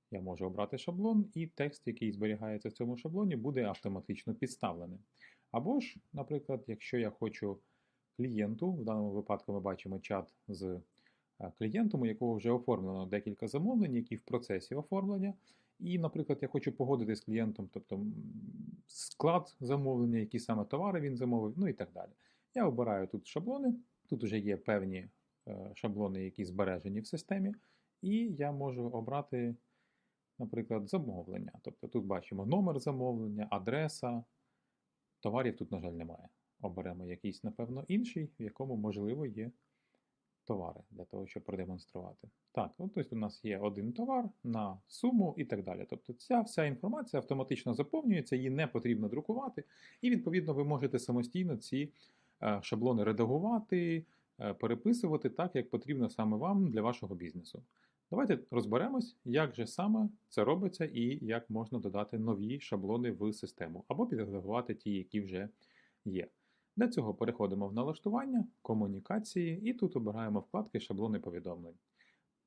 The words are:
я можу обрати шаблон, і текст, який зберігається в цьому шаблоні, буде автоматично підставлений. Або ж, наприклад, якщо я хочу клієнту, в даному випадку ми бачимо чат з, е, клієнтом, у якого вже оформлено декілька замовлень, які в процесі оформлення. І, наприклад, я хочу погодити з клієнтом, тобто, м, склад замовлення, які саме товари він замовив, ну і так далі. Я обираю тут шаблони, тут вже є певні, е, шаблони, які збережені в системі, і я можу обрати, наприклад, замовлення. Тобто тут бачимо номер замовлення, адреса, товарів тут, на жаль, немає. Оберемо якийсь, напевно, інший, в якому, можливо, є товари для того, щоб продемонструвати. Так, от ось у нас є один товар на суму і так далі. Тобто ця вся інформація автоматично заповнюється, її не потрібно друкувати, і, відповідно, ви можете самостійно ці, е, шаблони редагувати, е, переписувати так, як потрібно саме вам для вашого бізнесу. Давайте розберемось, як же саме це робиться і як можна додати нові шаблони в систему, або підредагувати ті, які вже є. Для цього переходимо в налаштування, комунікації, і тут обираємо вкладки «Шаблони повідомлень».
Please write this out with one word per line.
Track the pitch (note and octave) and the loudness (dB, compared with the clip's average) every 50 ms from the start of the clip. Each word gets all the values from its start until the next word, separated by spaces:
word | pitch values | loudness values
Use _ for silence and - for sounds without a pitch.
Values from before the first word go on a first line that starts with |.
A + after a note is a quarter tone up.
| _ - | _ -8
я | A2 F#2 | -6 -6
можу | F#2 F#2 F2 - F#2 | -4 -4 -4 -2 -4
обрати | F#2 F#2 G#2 G2+ - C3+ B2+ | -2 0 0 -2 -2 -2 -4
шаблон, | - F3 F3 F#3 G#3 A3+ A3+ G#3 G3+ G#3+ - | -4 -4 -2 0 2 4 4 4 4 2 0
і | D#3+ E3 | -4 -4
текст, | E3 - - C#3+ D3 D3 - - | -4 -2 -2 -2 -2 -2 -4 -6
який | A#2+ A2 - A2+ G#2+ | -4 -2 0 -2 -2
зберігається | G2+ G2+ G#2+ G#2+ G#2+ G#2 A2 A2 G#2+ G#2+ - A2 | 0 0 0 0 0 0 -2 -4 -4 -4 -4 -6
в | |
цьому | - - B2 A#2+ B2 | -4 -2 -4 -2 -4
шаблоні, | A#2+ - D#3+ E3 G3 G#3+ F#3+ D3+ | -4 -6 -4 0 2 2 2 2
буде | A2+ A2+ D3 C#3 B2+ A#2 | 0 0 0 2 2 2
автоматично | G2+ F#2 - - G#2 G2 F#2 - - G2 - - A#2 - | 0 0 -2 -4 -4 -4 -4 -4 -4 -6 -4 -4 -4 -2
підставлений. | - C3+ B2 - - A#2+ F#2+ E2+ E2+ F2 F2 F2+ G2+ - _ _ _ - - - _ _ - | -2 -2 -4 -4 -2 -2 -2 -2 -4 -8 -10 -12 -14 -18 _ _ _ -20 -20 -20 _ _ -4
Або | - A#2 C#3 G3+ C#4 C#4 | -2 0 0 2 2 0
ж, | A#3+ - - - _ - | 0 -2 -10 -16 _ -10
наприклад, | - C#3+ C3+ - D3+ C#3 - - C3+ A#2+ - | -8 -8 -6 -4 -4 -4 -2 -2 -4 -4 -4
якщо | A#2+ G#2+ - - - B2+ A#2+ | -6 -8 -8 -6 -2 0 0
я | A2+ G#2 | 0 0
хочу | - - A#2 G#2+ A2 - G#2+ G2+ G2 - _ _ _ _ _ _ _ _ _ _ - | -2 -2 -4 -4 -2 -2 -4 -4 -4 -6 _ _ _ _ _ _ _ _ _ _ -6
клієнту, | - B2 B2+ A2+ G#2+ G#2 G#2 A2+ A2+ E3+ F#3 | -4 -2 0 2 2 2 2 0 0 0 0
в | F#3 D3+ A2 | 0 0 0
даному | A2+ A2 G#2+ G#2 G2+ | 0 0 0 0 0
випадку | G2 G#2 G2+ - G#2 G2 - - | 0 -2 0 0 0 0 0 -2
ми | G2+ G2 | -2 0
бачимо | F2+ G2 F#2 - - F#2+ F#2+ F#2 | 0 -2 -2 -2 -4 -8 -8 -6
чат | - - G#2 F#2+ F2+ - _ _ - - | -4 -2 -2 -2 -2 -4 _ _ -12 -10
з, | G2+ F2 G2 F#2 F2+ F2+ E2 _ _ _ _ _ _ _ _ _ _ - | -8 -6 -4 -4 -4 -6 -8 _ _ _ _ _ _ _ _ _ _ -10
е, | F#2+ F2+ - - | -10 -10 -4 -2
клієнтом, | A2 A2 A2+ A3 A#3 G#3 - C#3 | -2 0 2 4 2 4 4 2
у | B2 | 2
якого | A2 G#2+ A2 B2 A#2 A2+ | 2 0 0 0 0 0
вже | G#2 G#2 A#2 | 2 2 2
оформлено | B2 B2 A#2+ C3 A#2 F#2+ F#2+ F#2+ F#2+ F#2+ F#2+ | 2 4 4 2 2 2 2 -2 -2 -2 -2
декілька | F#2 G#2 G#2 - A2 G2+ - A#2 G#2 | -2 -2 -2 -2 -2 -6 -4 -6 -2
замовлень, | - C#3+ F3 A#3+ C4 A3+ G3+ D3 B2 | 0 0 2 4 4 4 4 4 2
які | A#2+ A#2+ - A2+ | 0 0 -2 -6
в | - | -8
процесі | - - - A#2+ B2 - G2 F#2 - - B2+ | -4 -2 -2 -2 0 0 -2 -2 -2 -4 -6
оформлення. | C#3+ D#3 - G3 F#3+ F#3+ G3+ G3+ F#3+ F#3+ G3+ G3 - _ - - _ _ _ _ - | -4 -2 -2 -2 0 0 0 0 0 0 -2 -4 -6 _ -20 -20 _ _ _ _ -8
І, | F3 F3 F3+ F3 | -4 -2 0 0
наприклад, | D#3+ D3+ - D#3+ C#3+ - C#3 - | 0 0 0 -2 0 0 0 0
я | C#3 - | 0 0
хочу | - C3+ - C#3+ | 0 0 0 0
погодити | A#2 - C3 B2+ C#3 A#2+ A2 G#2+ A2 | 0 2 2 4 4 2 4 0 0
з | - | -2
клієнтом, | - A2 A2 A2+ A2+ A2 G#2+ - G2 - | -2 0 2 2 2 0 0 -4 -8 -8
тобто, | - F#2+ - - G2+ | -8 -10 -6 -4 -4
м, | G2 G#2 G#2+ A2 G#2+ - - - - - - - - - - - - - | -2 -2 -4 -4 -6 -8 -10 -10 -10 -10 -10 -10 -10 -12 -12 -12 -16 -18
склад | - - - - - - - - D#3+ E3+ F3+ F3 - - - | -18 -12 -12 -10 -10 -2 2 4 4 4 4 2 -2 -10 -6
замовлення, | C3 A#2+ C#3 C#3+ C#3 C3+ C3 A#2+ A#2+ A#2 A#2 A2+ | -2 0 2 2 2 2 2 4 4 4 4 2
які | G#2 G#2+ - A2+ | 0 0 -2 -4
саме | - - A2+ G#2+ G2+ | 0 0 0 0 0
товари | - - D3+ F#3+ G#3 F#3 E3 | 0 0 0 0 0 0 0
він | C#3+ C#3 B2+ | 0 0 -2
замовив, | A#2+ C3 B2 A#2+ A2+ G#2+ G#2+ B2+ | 0 0 2 2 2 2 0 0
ну | F3 G3+ E3 | 0 0 0
і | |
так | A2 - F#2+ - | 0 -2 -6 -8
далі. | - F2+ F2+ - - _ _ _ _ _ _ _ - | -8 -12 -12 -12 -14 _ _ _ _ _ _ _ -2
Я | B3+ G#3+ | 2 2
обираю | D#3 A#2+ A#2+ A#2+ A2+ G2+ F#2+ F#2+ | 2 4 2 2 2 2 2 0
тут | F#2 - G#2 - | -2 -4 -8 -8
шаблони, | - - D3+ F3+ A#3+ C4+ C#4 C4+ B3 A#3+ A#3+ - _ _ _ _ - | -4 -6 -4 -2 -2 -2 0 2 0 0 0 -4 _ _ _ _ -4
тут | D3+ A2 | -2 -2
вже | A2+ G2+ A2 G#2+ | 0 0 0 0
є | G2+ G#2 G2 | 0 0 -2
певні, | - - - G#2+ G2+ F#2+ F#2+ F#2 F#2 F#2 G2+ _ _ _ _ _ _ - A#2 | 0 2 2 2 2 2 0 -4 -4 -6 -10 _ _ _ _ _ _ -10 -10
е, | G2+ F#2+ F#2+ G2+ G2+ | -8 -8 -8 -10 -8
шаблони, | - - A2 G2 G#2 G#2 F#2+ F#2+ F#2+ F#2+ | -4 -2 -2 0 2 0 0 0 -2 -4
які | F#2 - - F#2+ | -4 -4 -4 -6
збережені | F2+ F2+ G2 G2 F#2+ F#2 E2 - G2 G2+ G#2+ | -4 0 2 2 2 2 -2 -2 -4 -4 -4
в | A2 | -4
системі, | - - D#3+ - - G3 G3 F#3+ G3+ A3 - _ _ _ _ _ _ _ - | -4 -6 -6 -2 -2 -2 0 0 -2 -2 -6 _ _ _ _ _ _ _ -6
і | - F#3+ G#3 A3+ | -2 0 2 2
я | A#3 A3 D#3+ C#3 C#3+ D3 | 2 0 0 0 0 0
можу | C#3+ C#3 C#3 C3+ B2 B2 A#2+ A#2+ | 0 0 -2 -2 0 0 -2 -2
обрати, | A#2+ A2+ A2+ A#2 C#3 C#3+ C#3 - C3 B2 A#2+ A#2+ A#2+ - _ _ _ _ _ _ _ _ _ _ _ _ _ _ _ - | -2 -2 -2 0 -2 -2 -2 0 0 0 0 0 -2 -4 _ _ _ _ _ _ _ _ _ _ _ _ _ _ _ -8
наприклад, | B2 G#2+ - A#2 G#2+ - A2+ G#2+ G2+ G2 | -6 -4 -2 -2 -2 0 0 -2 0 0
замовлення. | - F#3 D3 A#2 F#2 F2+ E2+ F#2 F#2+ F#2+ G2 G2+ - - | 0 0 0 0 -6 -6 -8 -8 -8 -8 -8 -10 -12 -10
Тобто | - - - - - - | -12 -12 -12 -10 -10 -2
тут | - A#2 G2 | -2 -2 0
бачимо | G2 G2 F2 - - - F#2+ G2 | 0 -2 -2 -2 -6 -6 -2 0
номер | A2+ E3 G3+ F#3+ F3 D3 C3 | 2 2 4 4 2 0 0
замовлення, | - D3+ C#3 B2+ B2+ B2+ A#2+ A2+ A2 G#2+ G#2 G#2+ G#2+ G#2+ | 0 -2 -2 0 0 0 0 -2 -2 -2 -2 -4 -2 -2
адреса, | G#2 G2 F#2 A2+ C3 D3+ D#3 D3+ - - - B2 A#2+ A#2 A#2 _ _ _ _ _ _ _ _ _ _ _ _ _ _ _ _ _ _ _ | -2 -2 0 0 0 0 0 -2 -2 -4 -4 -2 -2 -4 -6 _ _ _ _ _ _ _ _ _ _ _ _ _ _ _ _ _ _ _
товарів | - G#2 A2 C3 B2+ A#2 - | -2 0 2 4 2 2 0
тут, | - - - | 0 -4 -4
на | G2+ F2+ | -4 -4
жаль, | E2 F2 | -4 -6
немає. | E2+ E2 E2 E2 E2 - - - _ _ _ _ _ - | -6 -6 -8 -8 -10 -14 -18 -20 _ _ _ _ _ -6
Оберемо | - F#2+ F2 F#2+ F2+ F#2 F2 F2+ F2+ | -6 -4 -4 -4 -6 -6 -6 -6 -8
якийсь, | F2+ F2+ - - G2+ F2+ - - | -8 -8 -6 -6 -6 -6 -4 -6
напевно, | G#2+ - - A#2 A#2+ B2+ C3+ D3 - | -6 -4 -4 -6 -6 -6 -8 -2 0
інший, | F#3+ A3 B3 A#3+ - E3 D3+ - _ - | 0 2 0 0 -2 -4 -6 -6 _ -8
в | |
якому, | A2+ G2+ - - C3+ C3+ B2 | -8 -8 -6 -6 -6 -4 -2
можливо, | G#2+ G#2 G#2+ G2 G#2 G2+ G#2+ B2+ D3 D3+ | -2 -2 -2 -2 0 -2 -2 -2 -2 -4
є | A#2+ G#2 A2 A2 A#2+ - _ _ _ _ _ _ _ _ _ _ _ _ _ _ _ _ _ - | -6 -4 -6 -8 -8 -10 _ _ _ _ _ _ _ _ _ _ _ _ _ _ _ _ _ -4
товари | - A2 F#2+ F2 E2+ F2 - - - | -2 -2 -2 -2 -6 -8 -10 -16 -18
для | G#2 F#2+ F2+ | -14 -14 -12
того, | - G2 G2 F#2+ | -8 -8 -8 -8
щоб | - - G2+ | -6 -8 -10
продемонструвати. | - - F#2+ F#2 F#2 F#2 F#2 F2 - _ - F#2 F2+ G2 G2+ - - A2 _ _ _ _ | -6 -6 -4 -4 -4 -4 -6 -8 -10 _ -12 -10 -10 -10 -14 -16 -20 -20 _ _ _ _
Так, | - A#2+ G2 - - - | -2 -2 -2 -2 -4 -6
от | F3 G3+ - F3+ | -8 -4 -2 -4
ось | C3 - | -4 -2
у | B2 | -2
нас | A2 G#2+ G2+ - - - | -4 -4 -4 -6 -6 -4
є | G#2+ G2 F#2+ | -4 -2 0
один | G#2 G#2 G2 G2 G#2 A#2+ | 0 -2 -2 -2 -4 -4
товар | A#2+ - A#3+ C4 C4+ B3 A#3+ G3 - _ - | -2 -2 -2 0 0 0 0 -2 -6 _ -4
на | A#2+ A2+ A2+ G#2 G2 F#2 F#2+ _ - | -2 -2 0 -2 -2 -4 -8 _ -14
суму | - - - B3+ B3 A3 F#3+ D#3+ C#3+ | -6 0 2 6 6 6 6 6 2
і | - - | -2 -2
так | - A2+ G2+ F#2+ | 0 0 -2 -2
далі. | F#2+ F2+ F#2+ G2 - | -4 -4 -6 -6 -6
Тобто | A2+ A2+ - - | -8 -10 -8 -12
ця | A#2+ - - - B3+ A#3+ | -14 -8 0 4 4 4
вся | G#3+ A3+ - E3+ D#3 | 4 2 2 2 2
інформація | C#3+ C3+ A#2+ F3+ G#3 C#4 D4+ B3 - - C#3 | 2 0 -2 -2 -2 -2 -2 -4 0 0 0
автоматично | - - C3+ C3+ C3 - C3+ A#2+ - B2+ A2 | 2 2 0 0 2 0 0 0 0 0 2
заповнюється, | C3 C#3+ - - D#4+ D4 A#3+ F#3+ D#3+ B2+ - C3+ | 2 2 2 2 2 6 6 4 4 4 2 0
її | B2+ C3 C3 | 2 2 2
не | C3 D3+ D#3 | 2 2 0
потрібно | B2+ - A#2 A#2+ A#2+ A#2 G#2+ G#2+ G#2 | 2 0 0 2 4 4 4 2 0
друкувати, | A#2 D3 D3+ - A3 B3+ C#4 B3+ - - - _ - - - - - - | 0 -2 -2 0 -2 -2 -2 -4 -6 -8 -12 _ -20 -20 -20 -20 -8 2
і, | - B3 | 4 4
відповідно, | B3 E3+ - E3+ E3+ F#3 D#3 D#3 C#3 | 4 4 4 4 2 2 2 2 2
ви | C#3+ C#3+ | 2 2
можете | D3 D3+ B2+ C#3 B2+ C3+ A#2+ | 2 2 2 2 2 2 2
самостійно | - - A#2+ B2 A#2+ A#2+ - F3+ F#3 E3+ C3+ | 0 2 2 2 2 0 0 0 0 0 0
ці, | A2 - - C3 C3+ D3 D3+ - _ - _ _ _ _ _ _ - | -2 -4 -2 -2 -2 -2 -2 -8 _ -20 _ _ _ _ _ _ -2
е, | G#2 G#2+ G#2 G2+ | 2 2 2 2
шаблони | - - A#2+ G#2+ A#2+ B2+ A#2+ A2 G#2 | 0 -2 0 2 4 4 4 6 4
редагувати, | A2 A2 G#2 A#2 A2+ C3 D#3 F#3 A3+ A#3+ A3 A3 - F#3+ F3 E3+ E3 E3 D#3+ D#3+ _ _ _ _ _ _ - | 4 4 4 4 4 4 2 2 2 2 2 2 2 2 2 2 2 0 0 -2 _ _ _ _ _ _ -4
е, | A2+ G#2 G2 | -4 -4 -2
переписувати | - - A2+ A#2 A#2 - G3+ A#3 A#2+ - E3 D3+ D3+ - A#2 | 0 2 2 2 4 4 4 4 4 4 2 2 2 2 0
так, | - - F3 F3 - | 0 2 -2 0 0
як | C3 - - | 0 0 0
потрібно | - A#2 - C#3 D3 C3 A#2+ A2+ | -2 -2 0 0 2 2 2 0
саме | - - A2 G#2+ G#2+ | 2 2 2 2 4
вам | A2 D3+ F#3 G3+ G3 F#3+ D3+ | 4 4 4 6 6 6 6
для | G#2+ A2 | 4 4
вашого | G#2 A#2+ A#2+ - A2 F#2+ F#2+ | 2 2 2 0 -4 -6 -6
бізнесу. | E2+ F2 E2 - F2 - - - - - _ _ _ _ _ _ _ _ - | -6 -6 -8 -8 -10 -12 -12 -14 -16 -16 _ _ _ _ _ _ _ _ -2
Давайте | E3+ A#3 C#4+ G3+ D#3 A#2 - - | 0 2 4 4 2 2 0 0
розберемось, | B2+ A#2+ G#2 G#2 A2 B2+ F#3 C#4 C#4 B3+ A#3+ - - _ - | 0 0 2 4 4 4 4 2 0 0 -2 -2 -6 _ -4
як | B2 A#2+ D3+ D#3+ C3+ - | 2 4 4 4 2 0
же | A#2+ A2 | -4 -4
саме | - - - F#3+ G#3 A3 A3 G#3+ G#3 - _ _ - | -4 -2 0 2 4 4 4 4 2 0 _ _ -2
це | - A2+ G#2 | 2 4 6
робиться | B2 D#3 F#3 G3+ F3+ - - E3 | 6 4 4 2 -2 0 -2 -4
і | - - A#2 A#2 B2 C#3 D3+ - | -2 0 2 2 2 2 0 0
як | A2 A2+ A#2 - - | 0 0 0 0 -2
можна | G#2+ A2 A2+ A2 B2 A2+ | -2 -2 -2 -2 -2 -2
додати | - G2 F#2+ G#2 G#2 - A#2+ A2 | -2 0 0 0 -2 0 -2 0
нові | A2 A#2 G#2+ G2 G#2 A2+ C3+ C#3+ | 2 2 2 2 2 -2 -2 -4
шаблони | - - A2+ F#2+ F#2+ G2 A2+ A#2+ B2 A#2+ | -2 -2 -2 0 0 0 0 2 2 0
в | F#2+ F2 G#2 G#2+ | 0 0 0 0
систему, | G#2+ - - - - - F2 E2 E2 F2+ - - | 0 -2 -6 -10 -6 -6 -6 -6 -6 -8 -4 -4
або | - E3+ B3 | 0 0 0
підредагувати | A#3+ E3+ A2 G#2 G2 G2 G2 F#2 G2 A2+ A#2+ A#2+ - G2+ | 0 0 -2 -2 -2 -4 -4 -2 0 -2 -2 0 -2 -6
ті, | - - G#2+ | -4 -2 -2
які | G2+ F#2+ F#2 - - G#2+ | -2 -2 -2 -2 -2 -4
вже | G2 F#2+ F#2 F#2 G2+ A2 - _ _ _ _ - _ _ _ _ - | -2 -2 -4 -4 -4 -6 -10 _ _ _ _ -20 _ _ _ _ -6
є. | G#2 F#2 F2+ - - _ _ _ _ _ _ _ _ - | -4 -2 -4 -4 -6 _ _ _ _ _ _ _ _ 2
Для | G#3 A#3+ A#3 | 2 2 4
цього | A#3+ D#3+ A#2+ G#2+ F#2 | 2 0 0 0 0
переходимо | - A#2 A2+ A#2+ - G#2 F#2+ F#2+ G2+ G2+ G2 | 0 0 0 2 2 2 2 2 0 0 0
в | G2+ | 0
налаштування, | A#2 B2+ D3 D#3 - - G#3 A3 B3 C4+ C4+ B3+ A#3 F#3+ - _ _ | 0 0 0 -2 -2 -2 0 0 0 0 2 2 0 0 0 _ _
комунікації, | - - A2+ A2 G#3 G3+ G3 - - - G#3 A3 G#3+ - - F3+ E3+ E3 D#3+ F#3 G#3+ A#3 | -2 0 2 2 2 0 0 -4 -4 -2 -2 -2 -2 0 0 0 0 0 0 -2 -2 -2
і | B3 | 0
тут | - G3+ F3+ - | 2 0 0 2
обираємо | B2 A2 G#2 G#2 A2+ A2+ G#2+ G#2 G2 | 0 0 0 -2 -2 -2 0 0 -2
вкладки | - - - G#2 G#2+ A2 - G#2+ | -2 -2 -4 -4 -2 -2 -4 -4
«Шаблони | - - G2+ F#2+ A2 A2+ G#2+ F#2 | -4 -2 -2 -2 0 0 0 0
повідомлень». | - F#2 E2+ F2+ E2 F2+ F2 E2+ E2+ E2+ E2+ - _ _ _ _ - _ _ _ _ _ _ _ _ | -2 -4 -6 -6 -6 -6 -8 -8 -10 -14 -16 -18 _ _ _ _ -20 _ _ _ _ _ _ _ _